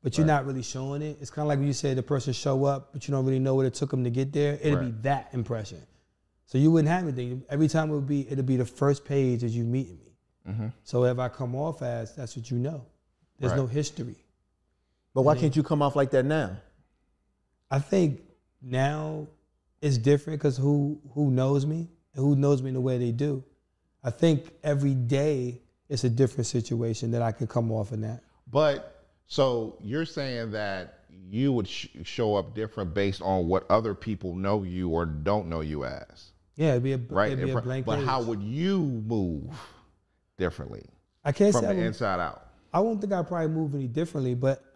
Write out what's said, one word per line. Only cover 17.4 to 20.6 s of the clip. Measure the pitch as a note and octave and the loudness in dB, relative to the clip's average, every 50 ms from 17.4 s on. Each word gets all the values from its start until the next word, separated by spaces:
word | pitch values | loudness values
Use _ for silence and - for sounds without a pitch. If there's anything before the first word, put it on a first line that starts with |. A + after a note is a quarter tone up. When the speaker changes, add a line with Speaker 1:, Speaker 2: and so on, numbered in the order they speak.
| _ _ _ _ _ _ | _ _ _ _ _ _
Speaker 1:
I | C3+ C#3 | -2 -2
think | C#3+ - - G3 F3+ D3+ C3+ - - _ _ _ _ _ _ _ | 0 2 2 4 4 4 2 -2 -10 _ _ _ _ _ _ _
now | - B2+ B2 B2+ C3+ C#3+ D3+ D3+ D#3 D#3 D#3 D#3 D3+ D3+ - _ _ _ _ _ _ _ _ _ | -10 -4 0 2 2 2 0 -2 -6 -6 -8 -8 -10 -12 -18 _ _ _ _ _ _ _ _ _
it's | - D3 C3+ A#2+ | 0 2 2 4
different | A2 C3+ D3 C#3 - - D#3+ D3 | 6 4 4 4 4 -4 -8 0
'cause | - C#3+ C3 | 0 0 0
who, | B2+ | 2